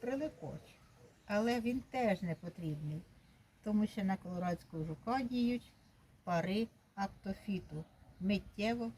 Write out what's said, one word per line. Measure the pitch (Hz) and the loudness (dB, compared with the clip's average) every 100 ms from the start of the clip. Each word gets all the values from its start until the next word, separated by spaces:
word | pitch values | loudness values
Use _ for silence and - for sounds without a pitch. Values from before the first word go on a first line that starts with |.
прилипоч, | 247 269 302 - 147 139 - - - - - - - | -4 -2 -2 -4 -10 -10 -12 -20 -20 -20 -20 -20 0
але | 208 226 240 | 2 4 2
він | 233 254 - | 2 0 -2
теж | 262 233 185 | 2 4 4
не | 175 | 0
потрібний, | 156 175 170 160 151 151 156 - - - - - _ | -4 -6 -6 -4 -2 -4 -6 -8 -20 -20 -20 -20 _
тому | 214 208 214 | 0 2 2
що | - | 2
на | 190 190 | 0 0
колорадського | 180 180 180 170 - 165 | -2 -2 0 -2 -4 -4
жука | 160 156 - 262 | -4 -4 -2 0
діють | 247 247 240 247 - - - - - - | 0 2 2 2 -4 -20 -20 -20 -20 -12
пари | - 170 175 202 226 - _ | 0 2 2 0 0 -6 _
актофіту. | - 196 - 196 190 - 185 - 151 160 - - - | -4 -4 -4 -6 -6 -2 -4 -4 -8 -10 -16 -20 -4
Миттєво | 185 202 - - 214 240 226 | 0 0 -2 -2 0 0 -2